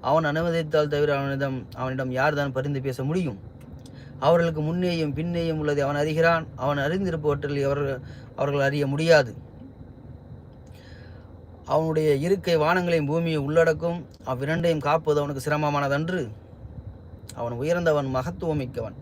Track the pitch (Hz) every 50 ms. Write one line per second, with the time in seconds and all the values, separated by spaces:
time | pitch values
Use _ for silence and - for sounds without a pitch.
0 | - 127 143 160 160 147 143 160 170 175 165 165 160 151 156 156 151 147 147 147
1 | 147 147 143 139 139 139 139 135 139 135 135 127 - - - 123 127 131 131 131
2 | 131 127 127 127 135 156 151 143 143 139 127 131 131 143 143 135 131 139 127 123
3 | 131 139 160 190 180 143 104 95 - - - - - - - - - - - -
4 | - - - - 131 151 170 170 170 170 160 156 151 156 165 175 180 180 175 165
5 | 160 147 135 139 160 175 175 170 165 165 160 156 151 147 143 143 139 139 143 147
6 | 147 156 156 160 165 165 170 165 - - - - - 143 143 143 139 151 170 190
7 | 196 180 160 156 143 151 143 139 147 143 143 143 139 139 139 143 143 139 135 127
8 | - - - - - - - - 135 143 143 143 139 135 143 147 143 135 139 143
9 | 165 165 165 151 135 120 - - - - - - - - - - - - - -
10 | - - - - - - - - - - - - - - - - - - - -
11 | - - - - - - - - - - - - - - 139 151 160 160 156 156
12 | 156 156 143 135 143 175 196 190 160 180 170 156 151 156 175 185 180 175 170 165
13 | 147 139 151 170 170 165 160 151 139 139 151 165 165 165 156 151 165 170 170 175
14 | - - - - - 131 131 123 139 147 160 156 165 170 165 151 131 147 151 165
15 | 160 156 147 147 147 143 143 135 123 147 151 147 151 147 143 143 143 139 139 143
16 | 160 165 180 180 135 107 107 - - - - - - - - - - - - -
17 | - - - - - - - - 117 117 120 120 135 156 170 175 170 160 151 147
18 | 139 135 127 127 123 170 175 - - 165 156 147 131 120 - 120 113 104 98 -